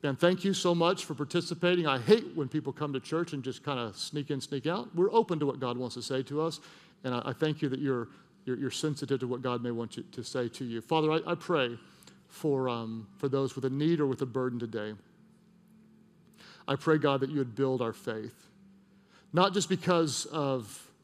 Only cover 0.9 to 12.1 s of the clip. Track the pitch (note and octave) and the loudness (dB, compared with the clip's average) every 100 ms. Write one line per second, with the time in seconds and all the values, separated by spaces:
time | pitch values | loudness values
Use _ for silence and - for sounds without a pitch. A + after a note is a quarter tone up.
0.9 | F#3+ - D3 C#3+ F3 E3+ F3 F3 F3+ D#3 | 2 -2 -6 -2 -2 -2 0 2 4 2
1.9 | C3 A2+ A3+ - D#3+ C3 D#3 C#3 C3 D3+ | 0 6 6 6 -4 -2 -2 -4 -6 -4
2.9 | C3+ - D#3+ E3 C#3+ B2+ A#2+ - C3 A#2 | -4 -2 -2 -2 -4 -6 -8 -4 -4 -4
3.9 | F#2+ - D3+ C#3 C#3 - C#3+ D#3 F#3 A#3+ | -6 -8 -6 -4 -4 -4 -4 -2 -4 -4
4.9 | E3 F#3+ A#3 A#3 E3 C#3+ B2+ B2+ B2 B2 | 0 4 4 4 2 0 0 -4 -2 -4
5.9 | B2+ A#2 C3 B2+ C#3+ D#3+ D#3+ - - - | -6 -4 -4 -2 -2 -2 -4 -16 -20 -20
6.9 | _ C3 B2 B2 B2+ D#3 D3+ D3 C3+ C#3+ | _ -4 -2 -4 0 0 0 -2 0 0
7.9 | B2+ A2+ - - - - B2+ C3+ - D#3 | 0 -2 -12 -20 -14 -6 -2 -2 -2 -2
8.9 | D3 C3 C3+ B2+ B2 B2+ A#2+ A#2+ A#2 A2+ | -4 -2 -2 -2 -4 -2 -2 -2 -4 -4
9.9 | - - - A2+ C3 A#2+ - B2+ A2+ - | -8 -12 -12 -6 -2 -2 -4 -6 -6 0
10.9 | D#3+ D#3 D#3 D#3+ F3 - E3 B2+ A#2+ - | 2 4 2 0 -4 0 2 2 -2 -14
11.9 | - - | -20 -20